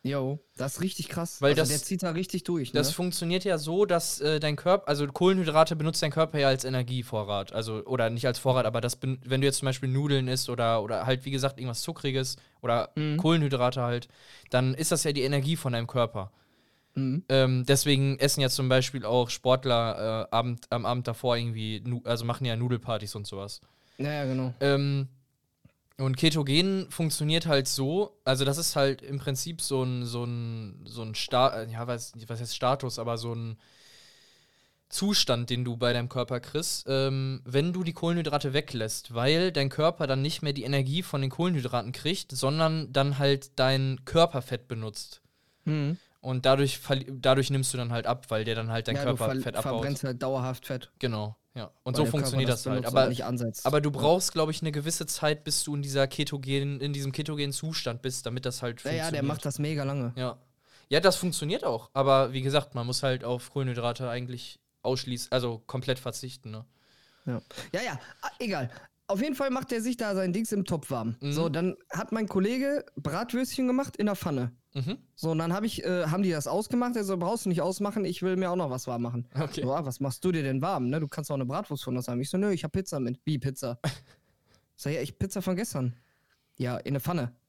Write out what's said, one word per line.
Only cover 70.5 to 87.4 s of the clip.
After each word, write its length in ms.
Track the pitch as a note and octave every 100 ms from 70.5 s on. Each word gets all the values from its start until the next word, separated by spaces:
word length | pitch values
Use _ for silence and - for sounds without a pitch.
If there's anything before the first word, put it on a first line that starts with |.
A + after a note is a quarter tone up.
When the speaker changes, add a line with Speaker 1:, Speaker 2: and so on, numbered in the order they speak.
Speaker 1:
im 100 | G3+
Topf 260 | F#3 D#3+ -
warm. 260 | B2+ A2 A2+
Speaker 2:
Mhm. 120 | C#3+
Speaker 1:
So, 160 | D3 E3
dann 260 | D3+ F3+ - _
hat 240 | - A3
mein 140 | A3 G#3
Kollege 560 | F#3+ F#3+ B3+ C#4 D4 - -
Bratwürstchen 720 | D3 E3 A#3+ A#3+ C4 - B3+
gemacht 300 | B3+ C#4 -
in 80 | G#3
der 100 | G3
Pfanne. 380 | F3+ C#3 B2 - _ C#3
Speaker 2:
Mhm. 220 | B2+ A#3+ _ -
Speaker 1:
So, 160 | D#3+
und 80 | D#3+
dann 120 | E3
hab 120 | F#3 A3
ich, 180 | -
äh, 220 | - F3+ D#3
haben 160 | F3
die 80 | F#3+
das 160 | D#3+ -
ausgemacht. 480 | E3+ A3 A#3+ B3 A#3+
Er 80 |
so, 140 | G3 F#3
„Brauchst 280 | F3 A3+ G3
du 40 |
nicht 120 | E3+
ausmachen, 440 | D#3+ F#3+ G3+ A3 F#3
ich 160 | F3+
will 160 | F#3 F#3
mir 120 | F#3
auch 40 | F3+
noch 140 | D3+
was 180 | B2+ -
warm 140 | A#2+
machen.“ 260 | A#2+ A#2+ A#2+ C3+
Speaker 2:
Okay. 280 | D3+ -
Speaker 1:
So, 100 | B2+
„Ah, 120 | C#3+ C#3
was 140 | A#2+
machst 240 | C#3 -
du 80 | F#3
dir 120 | E3
denn 180 | C3+ C3+
warm, 280 | E3 F3 B2
ne? 100 | D3+
Du 60 | D3
kannst 220 | - D3
auch 40 | C#3
eine 100 | B2+
Bratwurst 380 | D#3 G#3+ C#3+
von 140 | - B2+
uns 100 | B2+
haben.“ 140 | A#2+
Ich 80 | C#3+
so, 80 | F#3
„Nö, 140 | G#3
ich 100 | F#3
hab 80 | D#3
Pizza 280 | F#3+ F#3 D3
mit.“ 180 | B2 B2 -
„Wie 140 | D3+
Pizza?“ 400 | C3+ C3+ B2 A#2
Speaker 2:
<laughs> 320 | - - - _ _ _ _ _ _ _
Speaker 1:
Sag 160 | C#3
ich, 40 | D#3
„Ja, 40 |
ich, 140 | C#3+ -
Pizza 220 | F#3+ G3
von 140 | F#3 F3+
gestern.“ 400 | A#3 C#3+ B2+ A#2+ _ _ _ _ _ -
„Ja, 200 | B2 B2
in 160 | -
der 80 | C#3
Pfanne.“ 320 | E3 F3 B2 -